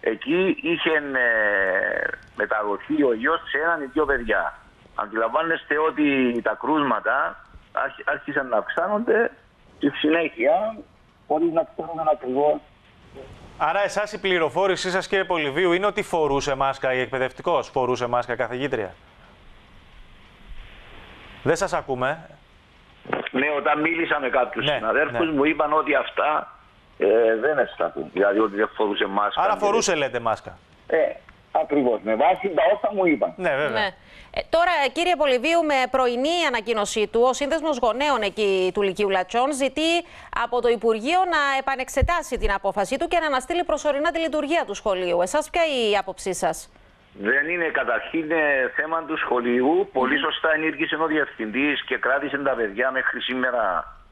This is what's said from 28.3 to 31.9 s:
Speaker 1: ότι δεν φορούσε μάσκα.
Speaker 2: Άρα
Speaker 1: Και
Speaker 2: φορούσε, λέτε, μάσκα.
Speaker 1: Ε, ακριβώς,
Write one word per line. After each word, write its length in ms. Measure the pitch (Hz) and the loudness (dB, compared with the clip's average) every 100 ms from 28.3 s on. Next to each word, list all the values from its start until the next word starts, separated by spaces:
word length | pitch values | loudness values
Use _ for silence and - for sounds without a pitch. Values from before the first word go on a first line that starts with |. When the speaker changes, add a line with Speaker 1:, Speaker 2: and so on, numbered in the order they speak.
| 101 | 4
Speaker 1:
ότι 160 | 110 101 | 2 2
δεν 140 | 107 | -2
φορούσε 320 | - 107 101 104 | 0 -2 0 0
μάσκα. 360 | 98 104 - | 0 0 0
Speaker 2:
Άρα 120 | 185 | 0
Speaker 1:
Και 60 | 202 | 2
Speaker 2:
φορούσε, 360 | 202 220 196 165 | 2 2 0 0
λέτε, 240 | 135 120 | 0 -2
μάσκα. 380 | 117 104 - - _ - - | -2 -2 -6 -18 _ -20 -2
Speaker 1:
Ε, 100 | 160 - - - - - | 0 0 -2 -18 -20 -4
ακριβώς, 480 | 156 156 147 123 | -2 0 2 2